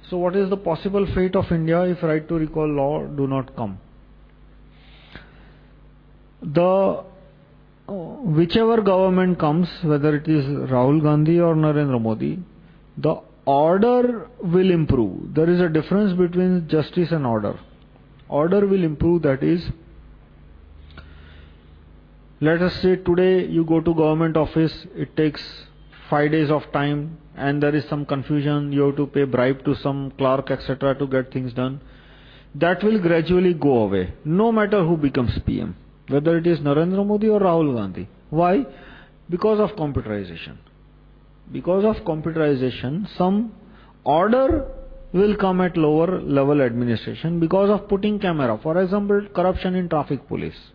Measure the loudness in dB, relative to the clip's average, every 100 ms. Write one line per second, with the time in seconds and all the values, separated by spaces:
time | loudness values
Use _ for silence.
0 | -8 -2 0 0 -2 -2 -2 -4 -2 -2
1 | 0 0 0 0 0 -2 0 0 0 -2
2 | -2 -2 -2 -4 -2 -2 -2 0 -2 -2
3 | -6 -4 -2 -2 -6 -8 -10 -10 -18 -20
4 | -20 -20 -20 -20 -20 -20 -20 -20 -20 -20
5 | -20 -20 -20 -20 -20 -20 -20 -20 -20 -20
6 | -20 -20 -20 -14 -2 2 4 4 2 -2
7 | -10 -20 -20 -20 _ -20 -20 _ -14 -12
8 | -12 -8 -2 2 2 2 2 2 2 2
9 | 4 2 2 0 0 0 -2 -2 0 2
10 | 2 0 0 0 0 -4 0 2 4 4
11 | 4 2 4 4 4 2 2 2 0 0
12 | -2 -2 -4 -6 -12 -20 -20 -20 -18 -4
13 | -2 -2 -8 -8 0 2 4 4 4 4
14 | 2 -2 -10 -10 0 2 4 2 2 0
15 | 0 -4 -4 0 2 2 2 0 0 0
16 | 0 2 0 2 2 0 0 -2 0 -2
17 | -2 0 0 0 -2 -6 -16 -20 -20 -20
18 | -20 -20 -6 -2 2 2 4 2 0 0
19 | 2 2 2 0 0 -2 -4 -12 -16 -20
20 | -20 -20 -20 -20 -20 -20 -20 -20 -20 -20
21 | -20 -20 -20 -20 -20 -20 -20 -20 -20 -20
22 | -20 -20 -20 -2 0 2 0 0 0 0
23 | 2 2 4 2 2 -2 2 0 2 2
24 | 2 2 0 0 0 0 -2 -4 -16 -10
25 | -8 -2 -2 -2 -16 -20 -20 -20 -20 -20
26 | -4 0 2 2 2 0 -2 -4 -2 -4
27 | -6 -14 -20 -6 -4 0 0 0 -2 -6
28 | -4 -6 -2 -2 0 -2 -2 0 0 0
29 | -2 -2 0 0 0 0 -2 -2 -4 -4
30 | -8 -2 0 0 -2 -6 -4 -2 -2 -2
31 | -2 -2 -2 -6 -6 -4 -6 -6 -16 -20
32 | -20 -20 -20 -20 -20 -2 0 2 2 2
33 | 2 2 2 2 2 2 2 2 2 0
34 | -2 -6 -2 0 2 2 2 2 2 2
35 | 0 0 -2 -2 -4 -4 -6 -10 -20 _
36 | -4 0 2 0 0 0 0 0 0 0
37 | 0 0 2 2 2 2 0 -2 -4 -8
38 | -14 -16 -6 0 2 2 -2 -12 -20 -20
39 | -20 -20 -8 -2 0 2 0 -2 -4 -4
40 | -6 -8 -8 -14 -16 -20 -20 -20 -20 -20
41 | _ -20 _ -20 -12 -8 -2 2 2 0
42 | -4 -4 -4 0 0 2 -2 -4 -6 -6
43 | -8 -2 0 2 -2 -10 -20 -20 -20 -10
44 | 0 2 4 4 2 0 -4 -14 -18 -20
45 | -6 0 2 2 0 2 0 2 2 2
46 | 2 -2 0 0 2 2 2 0 -2 -2
47 | -6 -8 -4 -2 0 2 2 0 0 -2
48 | 0 -2 -2 0 0 -2 -2 0 0 -2
49 | 0 -2 -2 -2 0 0 -2 -4 -2 -4
50 | -2 -6 -6 -8 -8 -10 -20